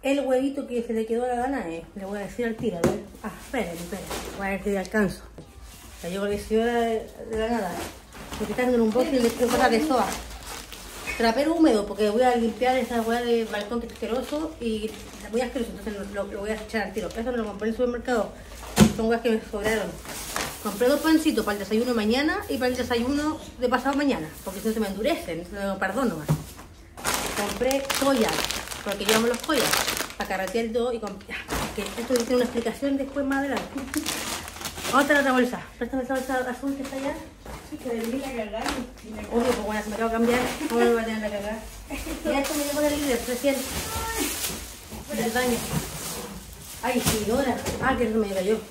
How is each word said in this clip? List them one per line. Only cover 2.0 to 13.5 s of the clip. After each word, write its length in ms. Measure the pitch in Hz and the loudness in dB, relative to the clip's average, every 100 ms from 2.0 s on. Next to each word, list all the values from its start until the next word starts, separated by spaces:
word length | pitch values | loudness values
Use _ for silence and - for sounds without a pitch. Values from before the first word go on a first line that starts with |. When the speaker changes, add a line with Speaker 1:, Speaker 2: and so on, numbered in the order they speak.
| 190 | -8
Speaker 1:
voy 140 | 208 | -6
a 20 | |
decir 240 | 190 - 233 | -6 -4 -4
al 100 | 220 | 0
tiro, 220 | 233 170 | -2 2
a 40 | |
ver. 220 | 170 - - - | 0 0 -6 -12
Ah, 80 | 214 - | -12 -12
esperen, 320 | - 269 180 170 | -8 -4 -4 -6
esperen, 300 | 175 196 190 - - - | -8 -8 -6 -8 -8 -6
voy 100 | 196 | -4
a 20 | |
ver 120 | 196 | -2
si 120 | 208 196 | 0 -2
alcanzo. 480 | 185 220 196 - - - - - - - - - | 0 2 2 0 -12 -18 -18 -18 -18 -18 -18 -10
Ya 60 | 170 | -6
llegó 160 | 190 202 | -2 -2
dieciocho 360 | 226 - 220 | -2 2 2
horas 140 | 233 233 | 4 4
de, 340 | 233 220 - - 220 | 2 0 -4 -12 -6
de 80 | 220 | -2
la 100 | 220 | 0
nada. 220 | 233 185 170 - - - - - - | 0 -2 -4 -8 -10 -18 -16 -12 -6
Porque 140 | 214 | -4
están 220 | 214 247 | 2 4
en 80 | 247 | 6
un 100 | 220 | 6
box 160 | 233 254 | 4 4
y 120 | 269 | 4
le 80 | 233 | 4
echo 200 | - 240 | 4 2
cosas 240 | 240 254 | 6 6
de 160 | 226 311 | 6 4
soa. 180 | 247 196 - - - - - - - - - - - | 4 2 -2 -8 -12 -12 -12 -12 -14 -14 -12 -8 2
Trapero 380 | 233 226 302 330 | 2 4 2 6
húmedo, 300 | 311 220 202 | 6 6 2
porque 220 | 196 208 | 2 2
voy 120 | 214 | 6
a 140 | 254 240 | 6 6
limpiar 400 | 226 214 247 262 | 2 2 2 4
esa 260 | 233 233 | 2 0
hueá 200 | 226 240 | 2 0
de 240 | 240 233 | 4 2
balcón 340 | 220 | 2